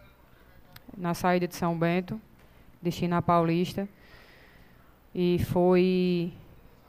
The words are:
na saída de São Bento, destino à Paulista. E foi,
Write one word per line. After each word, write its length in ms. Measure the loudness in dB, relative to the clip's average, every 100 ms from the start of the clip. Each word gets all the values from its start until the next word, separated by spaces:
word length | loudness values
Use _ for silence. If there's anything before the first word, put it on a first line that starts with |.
| -20 -20 -20 -20 -20 -20 -20 -20 -20 -8
na 180 | -6
saída 340 | -2 0 2 0
de 80 | -4
São 200 | -4 0
Bento, 440 | 0 0 -4 -8 -14 -20 -20 -20 -20 -10
destino 360 | -6 -4 -2 0
à 60 |
Paulista. 680 | 2 2 2 0 -2 -4 -10 -12 -20 -20 -20 -20 -20 -20 -20 -20 -20 _ _
E 240 | -2 0 0 0
foi, 840 | 2 4 4 4 2 0 0 -2 -8 -18 -20 -20 -20